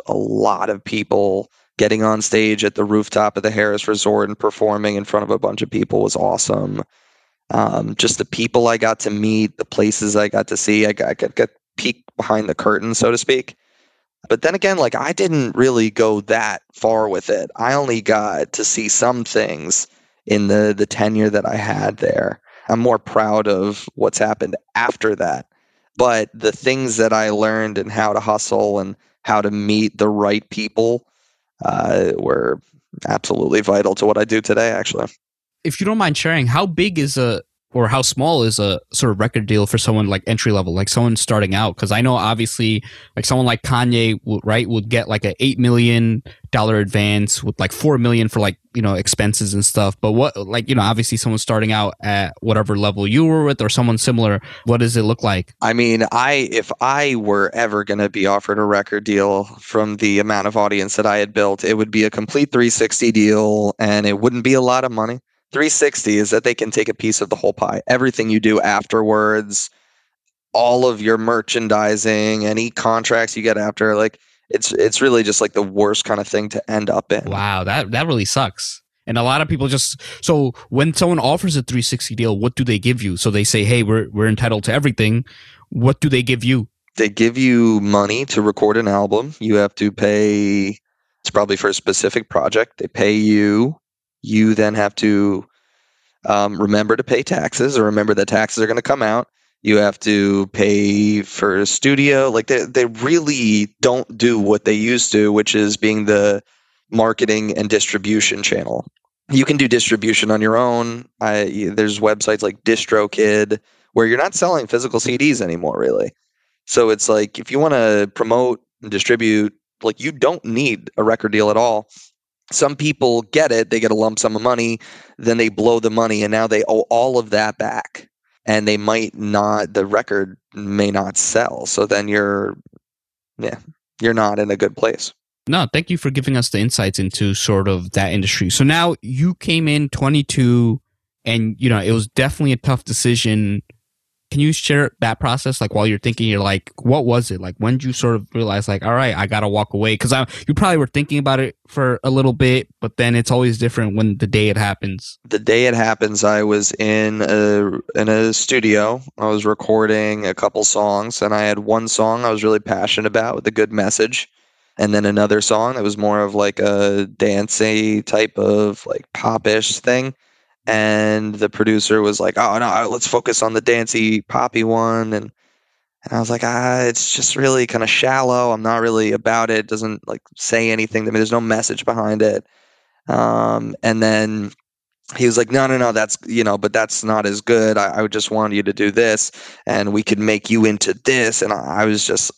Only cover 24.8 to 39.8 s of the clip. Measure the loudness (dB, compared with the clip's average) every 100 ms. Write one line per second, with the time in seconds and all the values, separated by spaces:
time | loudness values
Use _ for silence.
24.8 | -2 0 -2 -2 -2 -4 -10 _ _ _
25.8 | _ 0 2 2 -2 -2 -2 0 0 0
26.8 | 0 2 2 2 0 0 0 0 -4 -4
27.8 | -6 -2 0 0 0 -2 0 0 0 -2
28.8 | -4 -10 _ _ -2 0 0 -2 0 0
29.8 | 0 0 0 2 0 0 -4 -10 -6 -2
30.8 | 0 0 -6 _ _ _ _ -8 -4 -2
31.8 | 0 0 0 -2 -2 0 -2 -4 _ _
32.8 | _ -10 -6 -4 -2 -2 0 0 2 2
33.8 | 2 0 0 2 0 0 0 0 0 -2
34.8 | -4 -6 -8 _ _ _ _ _ -6 -4
35.8 | -2 0 0 0 0 0 2 0 0 0
36.8 | 0 0 -2 0 0 -2 -8 _ _ 0
37.8 | 2 2 0 0 0 2 2 0 0 -2
38.8 | -6 -2 0 0 0 -2 0 0 2 0